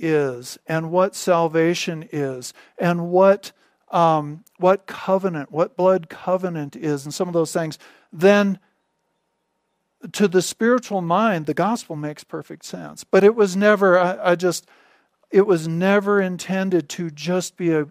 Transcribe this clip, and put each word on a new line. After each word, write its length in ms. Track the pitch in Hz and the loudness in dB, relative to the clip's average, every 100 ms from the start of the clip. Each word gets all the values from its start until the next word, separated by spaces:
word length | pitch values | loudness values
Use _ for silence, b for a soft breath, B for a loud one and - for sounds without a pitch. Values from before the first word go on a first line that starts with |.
is 560 | 160 156 139 123 127 - - | -2 0 0 -6 -12 -14 -6
and 240 | 160 160 | -4 -2
what 240 | 180 190 - | 0 0 -2
salvation 920 | - 170 165 160 165 175 - 160 160 | 0 2 2 2 2 0 -4 -8 -8
is 420 | 151 135 127 123 - b b | -6 -6 -6 -14 -18 b b
and 320 | 170 175 170 | -2 -2 0
what, 440 | 180 196 196 - _ _ _ _ | 4 6 4 -2 _ _ _ _
um, 540 | 180 165 156 147 156 _ - | 2 2 2 -2 -12 _ -2
what 280 | 180 196 - | 0 0 -2
covenant, 640 | - - 190 190 160 139 | -10 -2 -2 -2 -6 -6
what 280 | 147 247 - | -4 -4 0
blood 320 | 185 185 160 | 2 2 -2
covenant 680 | - - 185 180 165 143 - | -12 -4 -4 -4 -6 -10 -8
is 300 | 156 143 143 | -6 -4 -6
and 80 | |
some 160 | - 180 | -6 -2
of 40 | |
those 200 | 170 160 | -2 -2
things, 260 | 180 160 - b b b | -2 -6 -8 b b b
then 480 | 160 190 202 202 185 _ _ _ _ _ _ _ _ _ _ _ _ _ _ 226 | 2 4 4 2 -2 _ _ _ _ _ _ _ _ _ _ _ _ _ _ -10
to 160 | - 202 | -2 2
the 140 | 185 | 2
spiritual 580 | - - 226 247 - 202 | 0 0 0 0 -2 -6
mind, 460 | 170 180 226 180 147 | -2 0 0 -2 -4
the 80 | |
gospel 420 | - 190 233 - 156 | -2 -2 -2 -6 -10
makes 300 | 151 147 - | -10 -12 -14
perfect 400 | 160 - 156 - | -14 -14 -18 -16
sense. 400 | - 151 156 - | -14 -14 -18 0
But 180 | 190 | 4
it 100 | 202 | 6
was 220 | 233 202 185 | 4 0 2
never, 420 | 208 208 190 180 | 2 4 4 4
I, 340 | 180 185 185 | 2 0 0
I 40 | 175 | 0
just, 320 | 180 165 - b b b b b _ | 0 -4 -8 b b b b b _
it 160 | 202 208 | 2 4
was 220 | 175 160 | 2 0
never 500 | 165 190 202 196 202 | -2 2 2 2 0
intended 720 | 185 175 - 190 190 180 147 | 0 -4 -6 -4 0 -2 -2
to 200 | - 170 | -8 -10
just 460 | 147 151 180 175 - | -8 -4 -4 -4 -4
be 160 | 170 | -2
a, 160 | 160 147 | 0 -2